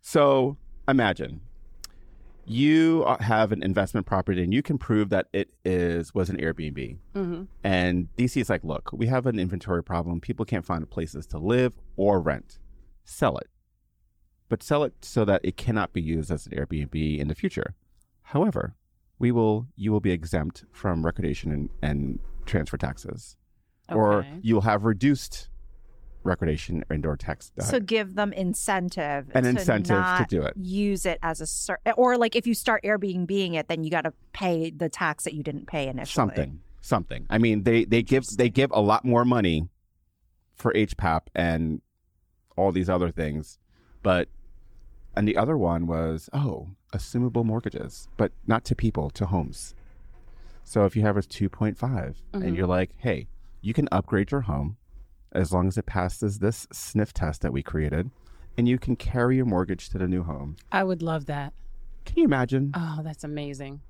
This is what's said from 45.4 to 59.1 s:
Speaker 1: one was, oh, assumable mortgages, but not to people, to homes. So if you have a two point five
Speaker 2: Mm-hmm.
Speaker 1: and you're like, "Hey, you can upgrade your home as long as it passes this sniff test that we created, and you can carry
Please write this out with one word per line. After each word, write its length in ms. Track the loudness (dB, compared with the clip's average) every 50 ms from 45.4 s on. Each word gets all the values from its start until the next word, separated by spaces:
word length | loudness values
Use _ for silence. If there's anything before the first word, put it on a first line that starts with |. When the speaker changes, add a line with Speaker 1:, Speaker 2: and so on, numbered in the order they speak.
| 2 2 2 2
Speaker 1:
one 280 | 2 2 2 0 0
was, 440 | -2 -2 -2 -2 -2 -4 -6 -8 -6
oh, 360 | -4 -2 -2 -2 -4 -6 -10 -14 -16 _ _ _ -8
assumable 500 | -8 -8 -4 -2 0 0 0 0 0 0
mortgages, 640 | 2 0 0 -2 -4 -6 -6 -8 -10 -12 -14 -18 -14 0
but 160 | 0 0 0 0 -6 0
not 180 | 0 0 0 2
to 100 | -2 -2
people, 360 | 0 0 0 0 0 -4 -4
to 160 | -2 -2 -2
homes. 480 | 0 2 0 0 -2 -6 -12 -14 -16 -16 -18 -20 -20 -20 -20 -20 -20 -20 -20 -20 -20 -20 -20 -18 -18 -18 -20
So 240 | -18 -2 2 4 4
if 100 | 4 4
you 60 | 4
have 160 | 4 4 4 2
a 40 |
two 280 | 0 -2 -2 -2 -2 -2
point 260 | 0 0 -2 -2 0
five 460 | -2 -2 -2 -2 -2 -4 -6 -8 -12 -14 -8
Speaker 2:
Mm-hmm. 140 | -6 -4 -2
Speaker 1:
and 100 | -2 0
you're 100 | 0 0
like, 260 | 2 2 2 2 0 -4
"Hey, 320 | -4 -2 -2 -2 -2 -4 -10 -16 -18 -18 -18 -18 -8
you 140 | -6 -2 0
can 140 | 0 2 2
upgrade 380 | 2 0 0 2 2 2 2 2
your 120 | 0 -2
home 360 | -2 -2 -2 -2 -2 -4 -6 _ _ _ -20 -20 -20 -20 -20 _ -20 _
as 200 | 0 0 0 2
long 140 | 2 2 2
as 100 | 2 0
it 80 | 0 -4
passes 520 | -2 -2 -2 -2 -2 -2 -2 -2 -2 -2 2
this 300 | 0 0 0 -2 -10 _
sniff 400 | -14 -12 -12 -2 0 0 0 2
test 300 | 0 -2 -2 -2 -2 -2
that 100 | -2 -2
we 80 | -2 -2
created, 460 | -4 -2 -2 -2 0 0 0 -2 -2 -4 -8 -14 -20 -20 -20 -20 -20 -10 -2
and 120 | 0 2 2
you 100 | 2 2
can 160 | 0 -2 -4
carry 420 | -2 -2 -2